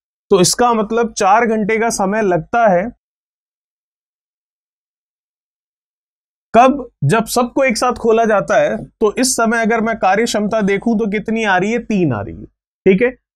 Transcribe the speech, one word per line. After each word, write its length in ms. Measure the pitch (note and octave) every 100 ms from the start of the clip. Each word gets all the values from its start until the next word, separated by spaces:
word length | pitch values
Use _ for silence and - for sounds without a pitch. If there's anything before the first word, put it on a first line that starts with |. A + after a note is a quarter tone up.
| _ _ _
तो 80 | G3+
इसका 320 | F3+ - A#3+
मतलब 400 | A3+ G#3+ A3+ A3+
चार 320 | - G3 G#3+ A#3
घंटे 300 | A3 G#3 A3+
का 100 | A3+
समय 300 | - F#3+ A3
लगता 440 | G#3 F3 E3 A#3 A3+
है। 140 | F3 A3 - _ _ _ _ _ _ _ _ _ _ _ _ _ _ _ _ _ _ _ _ _ _ _ _ _ _ _ _ _ _ _ _ _ _ _
कब? 340 | A3+ C4 C#4+ B3 _ C#3
जब 200 | A3 A3+
सबको 360 | A#3+ B3 -
एक 140 | C4+ A3+
साथ 160 | B3+ A#3+
खोला 300 | A#3 A3+ A3+
जाता 320 | G3+ - F#3
है। 240 | D3+ A3 -
तो 280 | _ G#3 -
इस 200 | B3+ -
समय 260 | A3+ A#3
अगर 200 | A3 A#3
मैं 160 | A3 A3+
कार्य 280 | G3 G3+ A#3
क्षमता 360 | A3 G#3 A3
देखूं 340 | G3 G3 A#3 G#3+
तो 100 | A3
कितनी 340 | G#3+ G#3+ A3 G#3+
आ 120 | F#3
रही 140 | G3+
है? 80 | A#3
तीन 320 | A#3+ G#3 D#3+
आ 80 | A2
रही 140 | F#2+ E2
है। 100 | A2
ठीक 560 | _ _ _ F#3 F#3+
है, 140 | A#3+ B3+ _